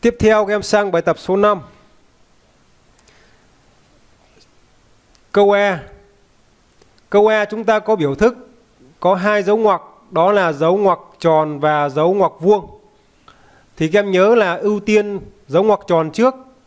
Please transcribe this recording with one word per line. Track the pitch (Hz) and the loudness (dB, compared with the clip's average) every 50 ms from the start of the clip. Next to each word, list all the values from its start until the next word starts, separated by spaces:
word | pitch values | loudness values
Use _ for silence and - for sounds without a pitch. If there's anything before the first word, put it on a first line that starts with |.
Tiếp | - 233 233 233 | 0 0 -2 2
theo | - 214 220 214 214 | 2 2 2 2 2
các | 196 208 | 0 -4
em | 208 | -6
sang | 196 - - 208 208 196 | -4 0 0 0 0 0
bài | 175 170 | -2 -2
tập | 170 170 156 - | 0 -2 -4 -4
số | - - 185 | -4 -4 -2
năm. | 202 202 208 208 180 139 - _ _ _ _ _ _ _ _ _ _ _ _ _ _ _ _ _ _ _ _ _ _ _ _ _ _ _ _ _ _ _ _ _ _ _ _ _ _ _ _ _ _ _ _ _ _ _ _ _ _ _ _ _ _ _ _ _ _ _ _ _ _ _ _ _ _ _ _ _ _ _ _ | 0 2 0 0 -2 -6 -18 _ _ _ _ _ _ _ _ _ _ _ _ _ _ _ _ _ _ _ _ _ _ _ _ _ _ _ _ _ _ _ _ _ _ _ _ _ _ _ _ _ _ _ _ _ _ _ _ _ _ _ _ _ _ _ _ _ _ _ _ _ _ _ _ _ _ _ _ _ _ _ _
Câu | - 202 202 202 | 0 2 2 2
E. | 202 202 202 202 185 156 123 - - - _ _ _ _ _ _ _ _ _ _ _ _ _ _ _ _ _ _ _ _ _ _ | 2 2 0 -2 -4 -6 -10 -18 -20 -20 _ _ _ _ _ _ _ _ _ _ _ _ _ _ _ _ _ _ _ _ _ _
Câu | - 202 208 | 0 2 2
E | 214 220 214 208 | 2 2 0 -2
chúng | 208 214 220 226 | -4 -8 -6 -2
ta | 226 220 214 | -2 -2 -2
có | 214 208 220 | 0 -2 -2
biểu | 196 156 143 139 | 0 0 -4 -2
thức | 135 208 240 240 - - - _ _ _ _ _ _ - _ _ _ | 0 0 0 0 -2 -20 -20 _ _ _ _ _ _ -20 _ _ _
có | - 180 196 | -2 -2 -2
hai | 185 180 208 214 208 190 | 0 0 -2 -2 0 0
dấu | 190 208 | 0 0
ngoặc, | 226 226 214 185 170 - - - _ _ _ | 0 2 0 0 -2 -4 -16 -20 _ _ _
đó | - 160 165 190 | -2 0 0 2
là | 208 202 185 170 | 2 2 0 -2
dấu | 151 139 160 165 185 | -2 -2 0 0 0
ngoặc | 202 208 196 175 - - - - _ | 2 2 0 0 -2 -4 -20 -20 _
tròn | - 170 160 156 156 151 151 143 | 0 2 2 2 0 -2 -4 -2
và | 143 151 151 151 147 143 | -2 0 0 0 -2 -2
dấu | 127 147 156 170 190 | -2 -2 0 0 0
ngoặc | 202 190 160 - - | 0 0 -2 -2 -2
vuông. | 156 190 208 202 175 - - - _ _ _ _ _ _ _ _ _ - - _ _ _ _ _ _ _ _ | 0 2 2 2 0 -10 -20 -20 _ _ _ _ _ _ _ _ _ -20 -20 _ _ _ _ _ _ _ _
Thì | - 160 | -6 -6
các | 160 160 208 | 0 0 -2
em | 202 202 | -2 0
nhớ | 185 180 185 208 240 | 0 2 2 4 4
là | 240 208 180 170 | 2 2 0 -2
ưu | 165 - 202 214 202 | -4 -2 -2 -4 -2
tiên | 202 - 208 214 208 208 202 185 135 - - _ _ | -2 0 0 0 0 -2 -8 -12 -12 -16 -20 _ _
dấu | - 131 170 196 | -4 -2 0 2
ngoặc | 220 208 185 - | 2 0 0 0
tròn | - 175 165 160 156 | -2 0 0 0 -2
trước | 147 - 233 262 262 - - - _ _ _ | -2 0 0 0 0 -4 -20 -20 _ _ _